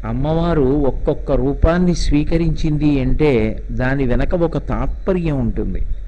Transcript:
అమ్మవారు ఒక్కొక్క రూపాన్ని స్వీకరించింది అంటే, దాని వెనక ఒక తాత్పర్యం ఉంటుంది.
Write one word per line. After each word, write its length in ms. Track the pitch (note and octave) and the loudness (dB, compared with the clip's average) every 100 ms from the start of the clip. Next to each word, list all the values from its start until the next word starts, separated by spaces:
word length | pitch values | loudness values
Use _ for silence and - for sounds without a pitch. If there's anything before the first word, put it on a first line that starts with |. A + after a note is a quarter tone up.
| G#2+ | -6
అమ్మవారు 560 | A#2+ C#3+ D#3+ E3+ D#3+ | -4 0 0 0 2
ఒక్కొక్క 680 | C3 D3 C3+ B2 - - - | 2 2 0 0 -2 -2 0
రూపాన్ని 600 | C3 C3 C#3 D#3+ E3+ F3+ | 0 0 2 2 4 2
స్వీకరించింది 1040 | E3 - D3 D3+ E3 E3+ D3+ D#3+ D3 D3 C#3 | 2 2 2 2 0 0 0 0 2 2 2
అంటే, 640 | B2+ B2+ D3+ B2 G#2+ G#2+ - | 2 2 4 2 0 -4 -6
దాని 340 | A2+ B2+ C#3 | -2 -2 0
వెనక 300 | C3 A#2+ C#3 | 0 0 0
ఒక 240 | F#3 E3 D#3 | 0 0 -2
తాత్పర్యం 840 | - A2+ C3+ - - F#3 E3 C#3 | -4 -4 -2 -4 -2 -2 0 -2
ఉంటుంది. 420 | A2+ G#2 F#2+ F#2 - - | -2 -2 -2 -2 -2 -4